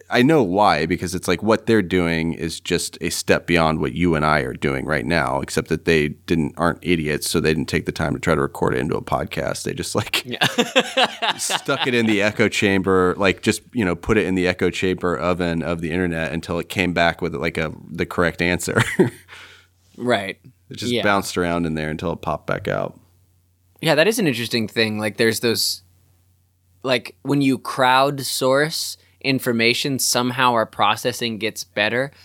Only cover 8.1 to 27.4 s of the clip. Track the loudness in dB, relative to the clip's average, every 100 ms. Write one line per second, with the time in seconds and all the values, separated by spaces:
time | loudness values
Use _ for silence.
8.1 | -2 0 0 0 -2 -2 0 -2 -4 -2
9.1 | -4 -2 -4 -4 -6 -6 -6 -4 -4 -2
10.1 | -4 -6 -4 -2 0 0 0 0 0 -2
11.1 | -2 -6 -4 -4 -4 -2 -2 2 2 4
12.1 | 2 2 2 0 2 2 4 4 4 2
13.1 | 2 0 2 0 -2 -4 -2 0 0 0
14.1 | 2 2 2 0 0 -2 0 -2 0 -2
15.1 | -2 0 0 -2 -2 -2 -4 -4 -2 -2
16.1 | -2 -4 -6 -4 -6 -4 -2 0 2 2
17.1 | 2 -4 -4 -4 -4 -6 -8 -12 -6 -4
18.1 | 0 0 0 0 0 0 0 2 2 0
19.1 | 0 -16 -20 -20 -20 _ _ _ -8 -2
20.1 | -2 -2 -10 -16 _ _ -10 -4 0 2
21.1 | 2 0 -2 0 0 -2 -2 -4 -4 -6
22.1 | -6 -4 -6 -4 -6 -4 -4 -6 -10 _
23.1 | _ _ _ _ _ _ _ 0 2 0
24.1 | 0 -2 -2 -4 -4 -2 -2 -2 -2 -4
25.1 | 0 0 0 0 -2 -4 -6 _ _ _
26.1 | _ _ _ _ _ _ _ -2 -2 -2
27.1 | -10 -2 2